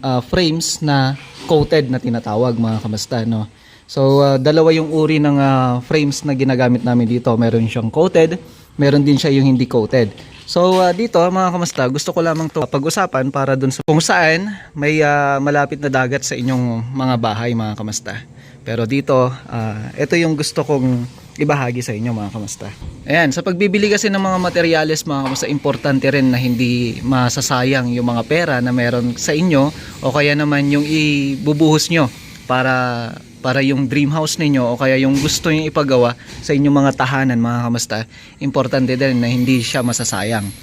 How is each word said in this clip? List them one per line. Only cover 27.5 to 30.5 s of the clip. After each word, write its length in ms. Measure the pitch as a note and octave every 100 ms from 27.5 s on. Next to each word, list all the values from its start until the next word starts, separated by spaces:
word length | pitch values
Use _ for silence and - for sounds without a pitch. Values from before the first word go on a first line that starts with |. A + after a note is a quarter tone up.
| B2+ B2+ C3+ B2 A#2+
yung 160 | A#2+
mga 160 | A#2 A#2
pera 280 | D#3 E3 C3
na 160 | B2 B2
meron 400 | A#2+ B2 A#2+ A#2+
sa 160 | -
inyo 400 | D3+ F3+ D3 C#3+ - - -
o 80 | C3+
kaya 240 | C#3+ D3 D3
naman 320 | D3